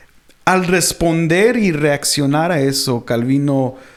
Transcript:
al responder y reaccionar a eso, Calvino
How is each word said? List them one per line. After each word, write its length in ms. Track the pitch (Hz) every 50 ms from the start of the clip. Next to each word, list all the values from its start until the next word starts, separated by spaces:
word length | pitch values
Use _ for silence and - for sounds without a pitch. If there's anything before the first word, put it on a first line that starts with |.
| - - _ _ _ _ _ _ -
al 220 | 170 185 185 180
responder 880 | 170 185 175 160 - - - 165 170 165 165 165 156 165 185 208 240 240
y 160 | 247 208 185
reaccionar 800 | 156 143 151 147 143 143 - - - 147 143 135 143 151 160 175
a 80 | 180 147
eso, 460 | 135 139 135 135 - 135 123 117 120
Calvino 720 | - 123 117 120 131 135 143 143 143 139 135 131 123 - - - - -